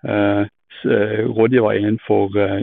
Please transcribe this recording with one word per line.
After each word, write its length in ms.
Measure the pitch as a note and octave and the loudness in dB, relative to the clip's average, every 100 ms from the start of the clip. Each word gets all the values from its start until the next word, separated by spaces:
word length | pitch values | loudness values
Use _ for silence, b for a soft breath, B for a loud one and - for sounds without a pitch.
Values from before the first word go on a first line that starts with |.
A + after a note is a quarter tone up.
eh, 400 | - G#2 G2+ G2+ | -4 -2 0 0
s-, 480 | G2+ _ _ - C3+ | -4 _ _ -8 0
eh, 320 | A#2 G#2+ G#2+ | 0 0 -2
rådgiver 560 | A#2 A2+ A2+ B2+ G#2+ G#2 | -4 0 2 4 2 0
innenfor, 560 | G#2 A2+ - G#2 G2+ G2+ | 0 -2 0 0 0 0
eh, 240 | G2 G2 | 0 -2